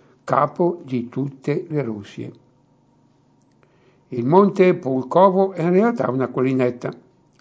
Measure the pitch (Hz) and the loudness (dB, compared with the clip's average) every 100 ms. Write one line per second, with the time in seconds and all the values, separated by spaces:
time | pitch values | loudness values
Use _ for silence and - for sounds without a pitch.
0 | _ _ - 127 147 - 175 175 131 127 | _ _ -2 0 0 0 -2 -2 -6 -6
1 | 117 - 143 - - 160 175 151 123 107 | -6 -6 -8 -8 -6 -4 -4 -6 -4 -8
2 | 104 - 120 - _ _ _ _ _ _ | -12 -14 -14 -16 _ _ _ _ _ _
3 | _ _ _ _ _ _ _ _ _ _ | _ _ _ _ _ _ _ _ _ _
4 | - 123 120 180 202 - 180 175 160 131 | -12 -6 2 4 4 4 2 2 -2 -4
5 | 127 170 190 185 190 180 165 180 233 233 | 0 4 4 4 0 -2 0 2 2 0
6 | - 131 123 135 131 131 123 120 135 120 | -2 -2 -4 -2 -2 0 0 -2 -10 -12
7 | _ _ _ _ | _ _ _ _